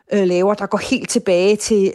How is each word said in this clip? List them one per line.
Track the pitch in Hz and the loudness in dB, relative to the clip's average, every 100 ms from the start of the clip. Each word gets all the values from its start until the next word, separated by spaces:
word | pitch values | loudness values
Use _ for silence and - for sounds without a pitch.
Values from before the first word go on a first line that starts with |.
| _ | _
øh, | 208 | 0
laver, | 185 180 190 | 0 2 0
der | 208 196 | -2 -4
går | 202 | -6
helt | - 180 - | -4 -4 -2
tilbage | 240 196 175 190 208 | -4 0 2 2 0
til, | - 214 190 | 0 2 2